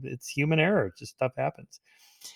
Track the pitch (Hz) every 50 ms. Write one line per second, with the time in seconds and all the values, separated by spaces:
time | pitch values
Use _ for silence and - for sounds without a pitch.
0 | 131 131 131 123 - - - 143 143 156 160 160 156 180 214 180 113 92 - -
1 | 123 - - - 131 127 - - 131 147 - - - - - - _ _ _ _
2 | - - _ _ - - -